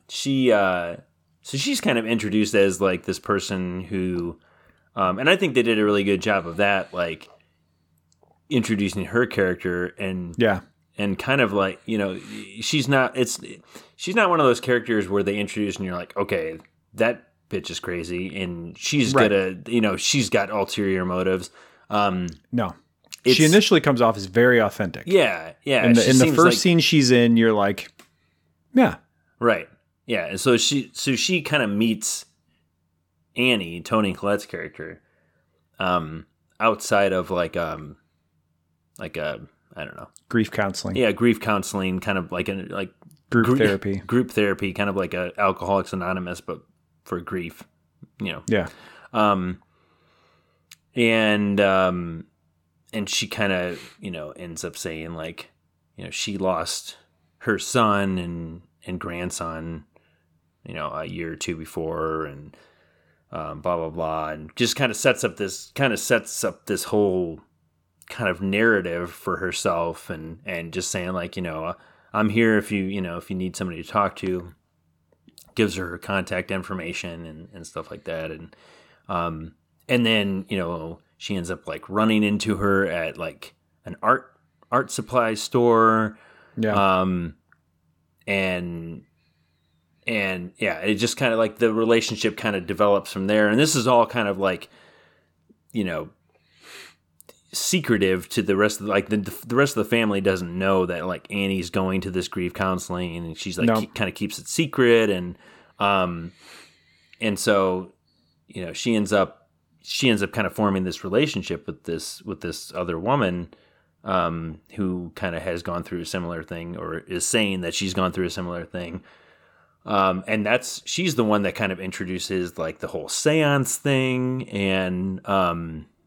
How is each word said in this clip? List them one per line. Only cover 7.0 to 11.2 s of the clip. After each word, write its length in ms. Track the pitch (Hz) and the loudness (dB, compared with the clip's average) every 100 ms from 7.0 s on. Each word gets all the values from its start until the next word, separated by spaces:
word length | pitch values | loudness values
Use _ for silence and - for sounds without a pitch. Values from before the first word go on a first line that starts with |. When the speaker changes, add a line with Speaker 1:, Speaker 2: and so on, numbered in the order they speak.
| 85 80 - - _ _ _ _ _ _ _ _ _ _ - | -4 -6 -14 -20 _ _ _ _ _ _ _ _ _ _ -2
Speaker 1:
introducing 540 | 120 107 104 98 101 90 | 0 0 0 0 -2 -2
her 180 | 120 127 | 0 2
character 600 | - 92 90 92 87 90 - | 2 0 0 -4 -4 -4 -6
and 360 | 98 92 87 85 | -6 -6 -6 2
Speaker 2:
Yeah. 240 | 110 95 - _ _ - | 2 2 -4 _ _ -6
Speaker 1:
and 180 | 101 | -4
kind 220 | 92 | -2